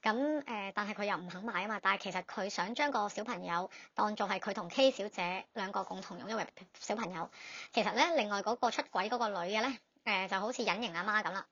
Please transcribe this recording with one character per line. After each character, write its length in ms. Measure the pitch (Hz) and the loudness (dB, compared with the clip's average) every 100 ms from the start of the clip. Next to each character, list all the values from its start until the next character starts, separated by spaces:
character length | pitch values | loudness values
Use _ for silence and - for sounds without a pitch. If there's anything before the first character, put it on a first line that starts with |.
噉， 400 | 226 220 285 302 269 | 2 2 2 0 -2
呃， 280 | 220 196 196 | -6 -4 -4
但 100 | 208 | -4
係 80 | |
佢 120 | 214 208 | -2 -2
又 100 | 185 | -2
唔 140 | 180 | -4
肯 120 | 180 | -8
買 120 | 220 190 | -4 -4
吖 60 | 196 | -2
嘛， 100 | 208 | 0
但 140 | 190 196 | 2 2
係 40 | |
其 100 | 202 | 0
實 100 | 185 | -6
佢 260 | 175 - 202 | -6 -4 -2
想 260 | - 180 240 | 0 -2 2
將 160 | 294 | 2
個 160 | 262 208 | 2 0
小 160 | 208 | -2
朋 220 | 220 208 180 | -6 -6 -2
友 240 | 170 185 - - | -2 -2 -8 -12
當 200 | - 208 | 0 0
做 140 | 214 202 | 2 0
係 120 | 190 | 0
佢 140 | - | -2
同 140 | 196 175 | -4 -4
K 240 | - 269 | 6 6
小 160 | 262 202 | 6 -4
姐 380 | - 175 185 - | -2 -2 -2 -6
兩 180 | - 190 | -6 -2
個 140 | 208 190 | -2 -4
共 160 | 190 | -6
同 180 | 190 175 | -8 -10
擁 100 | 190 | -6
有 80 | 220 | -4
嘅 80 | 175 - 185 - | -4 -8 -20 -14
小 200 | - 214 | -4 -2
朋 160 | 214 | -2
友。 160 | 180 165 - - - - | -4 -6 -8 -14 -12 -2
其 100 | - | 2
實 120 | 208 | 2
呢， 80 | 214 320 330 | 4 4 6
另 100 | 208 | 2
外 140 | 202 | 0
嗰 140 | 196 240 | 0 2
個 160 | 240 | 2
出 100 | - | 0
軌 260 | 277 196 196 | -2 0 2
嗰 100 | 240 | 2
個 120 | 226 | 0
女 260 | 196 175 214 | 0 0 2
嘅 60 | |
呢， 120 | 247 240 _ _ | 2 0 _ _
呃， 240 | - 202 185 | 0 2 2
就 100 | 190 | 0
好 140 | 208 | 0
似 140 | 254 214 | 0 0
隱 160 | 180 | 0
形 120 | 170 | -2
阿 120 | 165 190 | -2 0
媽 180 | 208 | 2
噉 80 | 180 | 0
啦。 140 | 190 - | -4 -8